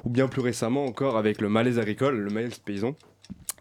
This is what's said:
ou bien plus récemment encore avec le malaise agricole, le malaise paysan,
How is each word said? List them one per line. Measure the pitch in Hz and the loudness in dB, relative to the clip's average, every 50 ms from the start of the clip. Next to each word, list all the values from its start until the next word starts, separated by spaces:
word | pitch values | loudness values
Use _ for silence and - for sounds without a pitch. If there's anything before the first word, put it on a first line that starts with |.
ou | - 120 | -6 0
bien | 120 127 135 | 2 2 2
plus | 127 127 139 | 2 0 0
récemment | 120 123 113 - 120 113 127 139 143 | 0 0 0 0 -2 0 0 0 0
encore | 131 107 - 135 135 120 | -2 -2 -2 0 0 2
avec | 110 107 107 104 - | 2 2 2 2 2
le | 110 101 | 0 2
malaise | 107 113 117 127 120 117 | 4 4 4 4 2 2
agricole, | 110 104 104 - 131 143 135 107 | 0 -2 0 0 0 0 2 0
le | 101 101 | -2 -2
malaise | 104 110 117 120 - - | -2 -2 -4 -4 -6 -10
paysan, | _ 104 101 98 104 127 151 - - - _ _ - - - - - - - - | _ -8 -4 -2 -2 -4 -4 -6 -14 -20 _ _ -18 -18 -18 -12 -12 -12 -12 -12